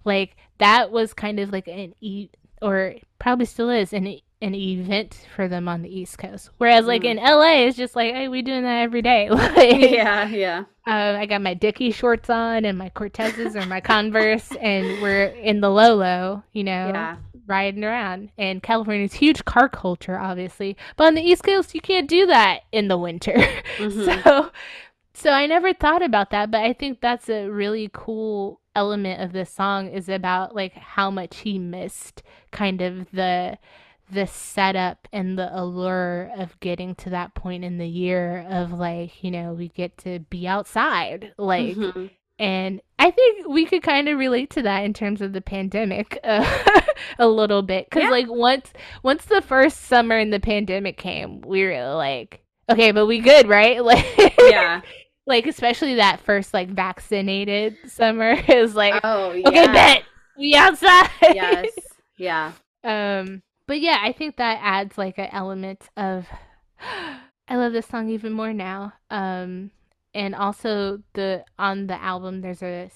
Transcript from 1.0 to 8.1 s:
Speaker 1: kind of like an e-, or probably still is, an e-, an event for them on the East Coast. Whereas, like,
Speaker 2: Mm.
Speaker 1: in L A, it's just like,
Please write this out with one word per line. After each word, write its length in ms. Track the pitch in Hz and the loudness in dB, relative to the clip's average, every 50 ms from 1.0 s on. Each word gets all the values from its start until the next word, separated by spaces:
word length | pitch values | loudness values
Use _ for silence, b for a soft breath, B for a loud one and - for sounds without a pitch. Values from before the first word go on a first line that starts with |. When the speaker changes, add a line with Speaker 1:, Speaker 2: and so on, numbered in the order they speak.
| 220 220 - | -2 -2 -4
Speaker 1:
kind 260 | - - 208 214 208 | -8 -10 -8 -6 -6
of 120 | 202 196 | -6 -6
like 160 | 202 190 185 - | -6 -8 -10 -10
an 260 | 170 190 196 170 190 _ | -14 -14 -14 -16 -18 _
e-, 280 | - 214 190 202 202 175 _ _ _ _ _ _ | -14 -12 -12 -12 -12 -14 _ _ _ _ _ _
or 340 | - 208 196 190 190 185 - - _ _ _ _ | -6 -4 -2 -2 -2 -4 -8 -12 _ _ _ _
probably 260 | - 247 247 247 247 | -4 -2 0 0 -2
still 240 | - - - 233 240 | -4 -4 -6 -4 -2
is, 220 | 240 233 202 185 | -2 -2 -2 -2
an 160 | - 202 185 196 | -4 -6 -6 -6
e-, 160 | 185 - _ _ _ _ | -8 -12 _ _ _ _
an 120 | 220 196 190 | -8 -8 -8
event 680 | 196 196 190 185 180 180 185 202 202 220 - - - - - - | -6 -6 -6 -6 -6 -6 -4 -4 -6 -6 -8 -14 -20 -20 -16 -8
for 120 | - 196 185 | -6 -6 -6
them 200 | 180 180 175 175 | -6 -6 -6 -6
on 140 | 175 170 165 | -8 -8 -10
the 160 | - 190 190 | -12 -12 -14
East 180 | 180 - - - | -14 -14 -16 -16
Coast. 320 | - 185 196 196 - - _ _ | -16 -16 -16 -18 -20 -20 _ _
Whereas, 280 | 240 233 240 226 226 | 4 6 6 6 6
like, 180 | 233 240 226 - | 4 0 -2 -2
Speaker 2:
Mm. 80 | 240 | -2
Speaker 1:
in 80 | 226 214 | -4 0
L 220 | 220 269 302 294 302 | 2 4 6 6 6
A, 240 | 330 320 285 247 247 | 6 6 6 4 2
it's 100 | 254 233 | 0 -2
just 180 | 247 247 - | -6 -6 -4
like, 180 | 247 233 226 | -2 -2 -2